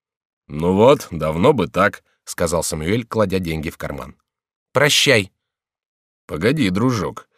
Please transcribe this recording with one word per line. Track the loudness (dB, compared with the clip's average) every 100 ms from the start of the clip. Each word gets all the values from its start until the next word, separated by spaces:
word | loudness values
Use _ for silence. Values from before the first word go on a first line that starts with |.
| _ _ _ _ -12
"Ну | -4 0 4
вот, | 6 4 0
давно | -6 -4 2 2
бы | 2 0
так", | 0 0 0 _ _
сказал | -16 -6 -2 -2
Самуэль, | -4 -6 -4 -4 -4
кладя | -2 0 -2
деньги | -4 -6 -6
в | -8
карман. | -10 -12 -14 -20 _ _ _ _ _
"Прощай". | 0 2 2 2 2 0 _ _ _ _ _ _ _ _ _ -12
"Погоди, | -4 0 0 0
дружок, | 0 0 -2 -4 -8 -18